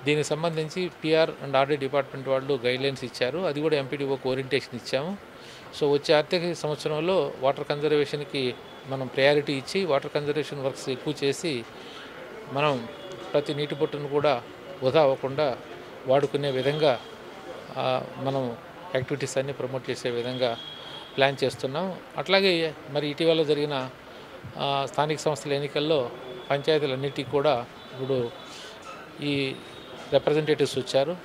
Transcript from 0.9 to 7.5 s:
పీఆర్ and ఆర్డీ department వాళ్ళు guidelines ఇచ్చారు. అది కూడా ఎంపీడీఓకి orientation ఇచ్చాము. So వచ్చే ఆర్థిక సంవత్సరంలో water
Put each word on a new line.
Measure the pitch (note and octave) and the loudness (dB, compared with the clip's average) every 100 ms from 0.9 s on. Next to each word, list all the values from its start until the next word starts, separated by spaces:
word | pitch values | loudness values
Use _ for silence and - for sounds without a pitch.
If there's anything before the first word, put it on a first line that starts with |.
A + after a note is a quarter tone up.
| - | -4
పీఆర్ | D#3 D#3+ E3 | 2 4 4
and | - C#3+ C3+ | 2 2 2
ఆర్డీ | C#3 D3 | 4 2
department | C3 C#3+ C3 C#3 C3 | 2 0 0 -6 0
వాళ్ళు | C3+ C3+ C3+ A#2+ | 0 2 0 2
guidelines | B2+ C3+ C3 | 2 0 -2
ఇచ్చారు. | B2 - B2 D#3 | -8 0 0 2
అది | F#3 C#3+ | -2 0
కూడా | D#3 D3 | 2 2
ఎంపీడీఓకి | C3+ C#3+ C#3 C3+ C3 | 0 -2 -2 0 0
orientation | C3 C3 C3+ - | -2 0 -2 -2
ఇచ్చాము. | A#2+ - C3 D#3+ G3+ - - - - - - | -10 -4 -2 -2 -6 -10 -18 -18 -16 -14 0
So | D3 | 4
వచ్చే | C#3+ C#3+ | 4 6
ఆర్థిక | D3+ D3+ F#3 F3 | 4 6 0 0
సంవత్సరంలో | D#3+ D3+ D3 D3+ D3+ E3+ F#3 C#3+ - | -2 -4 -2 -2 0 2 2 2 2
water | C3 | 2